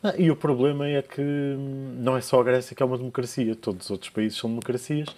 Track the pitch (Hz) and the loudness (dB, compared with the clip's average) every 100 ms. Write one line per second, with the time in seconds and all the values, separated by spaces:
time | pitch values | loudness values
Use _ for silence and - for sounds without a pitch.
0 | 208 - 165 143 151 123 139 143 143 143 | -2 4 4 4 2 2 2 2 0 0
1 | - - 143 143 143 139 139 135 135 123 | -2 -4 -2 0 -2 -4 -6 -8 -8 -2
2 | 120 131 123 127 123 127 123 - 127 127 | 0 0 4 4 6 4 0 -2 0 0
3 | 127 127 123 - 113 110 - 92 - 98 | -4 -4 -4 -2 -2 0 -4 -6 -6 -8
4 | - - 107 - 117 117 - 123 - 151 | -6 -2 -2 -2 -4 -4 -4 -4 -2 -4
5 | 147 | -4